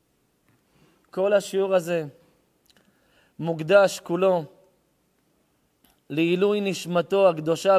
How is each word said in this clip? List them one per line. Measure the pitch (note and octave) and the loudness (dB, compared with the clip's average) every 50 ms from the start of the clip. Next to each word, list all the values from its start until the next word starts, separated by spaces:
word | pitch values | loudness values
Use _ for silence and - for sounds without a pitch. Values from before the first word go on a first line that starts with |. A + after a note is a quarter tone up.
| _ _ _ _ _ _ _ _ _ _ _ _ _ _ _ _ _ _ _ _ _ _ | _ _ _ _ _ _ _ _ _ _ _ _ _ _ _ _ _ _ _ _ _ _
כל | - F#3 F#3+ G3+ G#3 | -6 -2 0 2 2
השיעור | G3 F#3+ - - F#3+ G3 F#3+ F#3+ | 0 0 -2 -4 -4 -2 0 0
הזה | F3+ D#3+ E3+ F3 E3 D#3 C#3+ - _ _ _ _ _ _ _ _ _ _ _ _ _ _ _ _ _ _ _ _ _ _ _ _ - | -2 0 -2 -6 -6 -6 -10 -16 _ _ _ _ _ _ _ _ _ _ _ _ _ _ _ _ _ _ _ _ _ _ _ _ -8
מוקדש | D3+ E3 E3 D#3 D#3 D3+ G3 G3+ G3 F3+ - - | -6 -6 -6 -6 -2 2 4 4 4 4 0 -8
כולו | - - E3+ F3 F#3 F#3+ F3+ E3+ D3+ - - _ _ _ _ _ _ _ _ _ _ _ _ _ _ _ _ _ _ _ _ _ _ _ _ _ _ _ _ _ _ _ | -8 -6 -4 0 0 0 0 0 -4 -8 -18 _ _ _ _ _ _ _ _ _ _ _ _ _ _ _ _ _ _ _ _ _ _ _ _ _ _ _ _ _ _ _
לעילוי | C#3+ D3+ E3 E3+ F3+ F3+ G3 G3+ G#3 G#3 | -4 -2 0 0 2 2 2 0 0 -2
נשמתו | G3+ G3 F3 - - E3 F3 F3 E3 - F#3+ G3 G3 F#3 | -2 -4 -6 -8 -8 -2 -2 -2 -2 0 2 4 4 4
הקדושה | E3 D#3 D#3 D#3+ E3 D#3 - G3 G3 | 2 2 -2 -4 -4 0 2 2 2